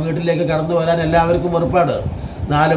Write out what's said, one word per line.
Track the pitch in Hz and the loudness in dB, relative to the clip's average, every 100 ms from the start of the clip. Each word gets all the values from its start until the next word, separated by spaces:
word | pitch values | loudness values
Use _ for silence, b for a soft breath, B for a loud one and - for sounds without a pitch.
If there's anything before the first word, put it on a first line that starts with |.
വീട്ടിലേക്ക് | 160 160 170 165 156 | -2 -2 -2 0 0
കടന്നു | 156 160 170 | 0 0 0
വരാൻ | 160 170 156 | 0 0 2
എല്ലാവർക്കും | 165 165 175 175 170 | 2 2 0 0 0
വെറുപ്പാണ്. | 170 180 151 104 101 - B B - | 0 2 2 0 -4 -8 B B -2
നാല് | 147 160 | 2 2